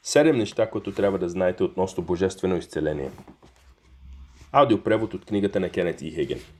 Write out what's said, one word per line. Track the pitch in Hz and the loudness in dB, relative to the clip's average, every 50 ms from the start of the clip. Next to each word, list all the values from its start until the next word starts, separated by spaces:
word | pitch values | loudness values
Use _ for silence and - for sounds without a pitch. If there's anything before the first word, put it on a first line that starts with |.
| _ | _
Седем | - - 147 151 160 147 | 2 4 4 6 6 4
неща, | 120 107 - - - 110 107 | 2 0 -2 0 -2 -2 0
които | - 110 - 101 | -2 -8 -8 -6
трябва | 98 - 98 101 98 92 | -4 0 0 0 2 0
да | 90 87 | -2 -2
знаете | 87 92 92 90 92 - 95 | -2 0 0 0 2 2 -2
относно | 87 - 92 92 95 - - 85 | 0 0 -2 -2 -2 -2 -8 -2
божествено | 85 90 85 95 95 - - - 92 92 | -2 0 0 0 -2 -2 -2 -2 0 0
изцеление. | 82 76 - - 78 78 76 76 73 67 67 - - - - - _ - - _ _ _ - - _ _ _ - - - - - - - - - - - - | 0 -4 -6 -6 -2 -2 -2 -2 -2 -6 -8 -10 -14 -20 -20 -20 _ -20 -20 _ _ _ -20 -20 _ _ _ -20 -20 -20 -20 -20 -20 -20 -20 -20 -20 -20 0
Аудиопревод | - 139 143 123 113 101 - 107 107 107 110 107 - | 4 4 6 6 4 2 4 0 0 0 0 -4 -6
от | 92 - | -12 -8
книгата | - 104 101 98 98 - 101 | -4 -2 0 0 0 0 -2
на | 92 87 | -2 -2
Кенет | - 95 90 87 80 - | -2 -2 -2 -2 -2 -4
И | - 80 | -8 -8
Хейген. | 78 82 73 - - - - - - | -4 -4 -4 -4 -4 -8 -8 -18 -20